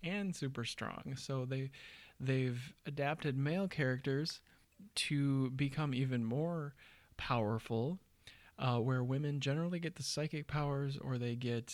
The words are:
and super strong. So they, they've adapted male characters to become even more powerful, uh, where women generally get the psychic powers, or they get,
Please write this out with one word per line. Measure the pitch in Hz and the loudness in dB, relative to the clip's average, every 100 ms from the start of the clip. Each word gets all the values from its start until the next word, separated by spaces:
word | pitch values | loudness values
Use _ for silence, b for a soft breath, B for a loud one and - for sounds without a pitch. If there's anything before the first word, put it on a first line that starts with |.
and | 170 202 202 | -4 -2 -2
super | - 139 131 | -2 -4 -4
strong. | 117 - - - - 135 | -4 -4 -6 -6 -6 -6
So | - 135 | -4 -2
they, | 127 131 135 B B B B - | -2 -2 -4 B B B B -4
they've | 131 131 127 123 139 - | 2 2 2 0 -6 -10
adapted | - 143 143 156 151 131 | -8 -2 0 0 0 2
male | 143 175 190 | 2 2 0
characters | - 131 127 139 135 160 - B B B - - - | 2 2 2 2 0 0 -4 B B B -20 -8 -4
to | - 143 139 135 131 | 0 4 4 4 2
become | 131 143 151 151 | 2 0 2 0
even | 127 131 127 | 2 2 2
more | 113 131 165 170 143 B B B B - | 2 2 0 -2 -4 B B B B -6
powerful, | - 123 107 113 - 113 131 185 - B B B B - | 0 2 4 0 0 0 0 -2 -8 B B B B -2
uh, | 131 120 | 2 4
where | 120 127 | 4 2
women | 123 135 147 143 | 2 2 0 0
generally | 135 147 170 175 | 0 2 0 0
get | 165 | -2
the | - | -4
psychic | 135 - 156 151 139 | -4 -2 -2 -2 -4
powers, | 151 143 139 139 139 | -2 0 0 -2 -2
or | 131 123 | -2 -2
they | 120 120 | 0 0
get, | 120 117 - | 0 -2 -2